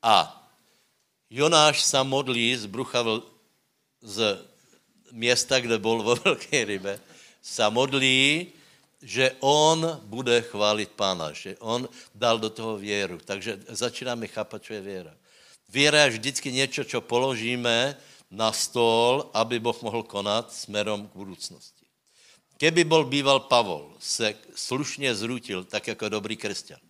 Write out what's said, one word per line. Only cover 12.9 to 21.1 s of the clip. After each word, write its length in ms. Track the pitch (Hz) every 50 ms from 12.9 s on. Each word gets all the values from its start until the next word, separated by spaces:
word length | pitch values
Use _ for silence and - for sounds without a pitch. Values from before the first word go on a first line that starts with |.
| 104 101 101 87 90 82
Takže 480 | - - 98 98 92 113 104 95 107 -
začínáme 640 | 117 101 120 120 - - 127 127 120 117 113 104
chápat, 320 | - 110 104 - - 104
čo 160 | - - 110 104
je 20 |
věra. 340 | 95 98 98 92 87 78 76 _ _ _ _ _ _ _ - _ _ _
Věra 380 | - 131 143 151 147 151 147
je 40 | 135
vždycky 420 | 113 113 110 139 135 - - 139
něco, 320 | 123 131 135 131 - - 139
čo 160 | - - 120
položíme 1000 | - - 120 120 127 135 131 110 110 120 123 123 120 120 117 117 123 139 143 139 - - - - _ _
na 220 | 92 101 113 110
stôl, 720 | 110 - - - - 123 117 117 113 117 117 120 127 143 151 - -
aby 240 | 107 113 117 120 117
Boh 240 | 113 120 107 -
mohl 200 | - 110 101 117
konat 520 | 107 - - 101 98 104 104 113 117 - -
smerom 540 | - - - 101 104 104 107 107 101 104
k 100 | 101